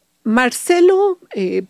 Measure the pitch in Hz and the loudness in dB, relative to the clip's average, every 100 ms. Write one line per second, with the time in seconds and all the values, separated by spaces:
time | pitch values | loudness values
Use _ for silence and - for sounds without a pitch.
0 | _ _ - 226 254 - - 349 359 381 | _ _ -4 0 0 -2 0 2 4 4
1 | 403 370 _ - 185 185 | 0 -2 _ -8 -4 -4